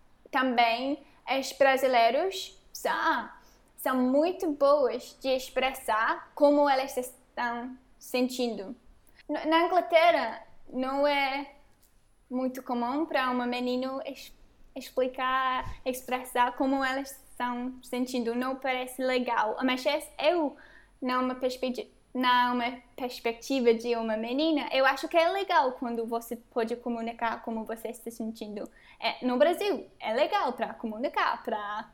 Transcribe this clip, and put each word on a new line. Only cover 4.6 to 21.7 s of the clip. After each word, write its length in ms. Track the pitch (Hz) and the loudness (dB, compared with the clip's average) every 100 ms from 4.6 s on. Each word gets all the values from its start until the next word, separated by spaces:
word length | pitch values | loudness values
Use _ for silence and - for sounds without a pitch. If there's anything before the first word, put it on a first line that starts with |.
| 277 294 240 247 - - | 4 6 4 0 -8 -6
de 80 | 269 | -2
expressar 1000 | 262 - 254 254 262 - 214 240 339 - | -2 -2 -2 -2 -2 -2 0 0 -2 -8
como 340 | - 285 294 285 | 4 6 6 6
elas 240 | 262 269 | 4 0
se 100 | 254 | -4
estão 760 | 247 - _ - 240 240 254 254 _ _ | -8 -10 _ -6 -4 -4 -8 -14 _ _
sentindo. 760 | - 247 254 254 240 208 190 - - - _ - - | -4 0 0 0 -2 -4 -8 -14 -20 -20 _ -16 -6
N-, 160 | 294 311 | -4 2
na 160 | 330 339 | 4 4
Inglaterra, 720 | 359 349 330 339 302 233 208 - - - | 2 4 6 6 4 0 -6 -14 -20 -10
não 380 | 254 262 277 285 | -6 -2 0 2
é 440 | 285 269 277 285 - - _ _ _ _ _ - | 2 0 -2 -8 -14 -20 _ _ _ _ _ -8
muito 340 | 254 262 262 | -4 -4 -4
comum 420 | - 240 240 285 320 | -6 -2 -2 -2 -2
pra 240 | 285 254 | 0 0
uma 160 | 247 240 | 0 -2
menina 560 | 247 247 247 262 269 277 | -2 -2 -2 -2 -6 -8
es-, 280 | 262 - - - _ - 269 | -12 -16 -20 -20 _ -18 -14
explicar, 1000 | - - 254 254 254 262 262 262 - - 262 | -6 -2 -2 -2 -2 0 0 -2 -4 -6 -6
expressar 680 | 254 - 254 254 247 247 - | -6 -4 -6 -2 2 2 2
como 260 | 269 269 | 0 2
elas 280 | 262 262 277 - - | 0 -2 -6 -12 -16
estão 420 | - 247 240 247 254 | -6 -4 -4 -6 -10
sentindo. 520 | - 247 254 254 226 240 | -6 -4 -2 -2 -2 -2
Não 200 | 262 269 | -2 -2
parece 460 | 269 254 254 - | -2 -2 -4 -4
legal. 540 | 254 254 240 226 214 - | 0 0 2 0 0 0
Mas 220 | 254 254 285 | 0 0 0
es-, 240 | 311 - - | -2 -4 0
eu, 360 | 294 349 294 - - - - _ | 2 2 0 -4 -16 -20 -20 _
numa 340 | 254 254 254 254 | -2 0 -2 -2
perspecti-, 560 | 254 254 254 | -4 -2 -4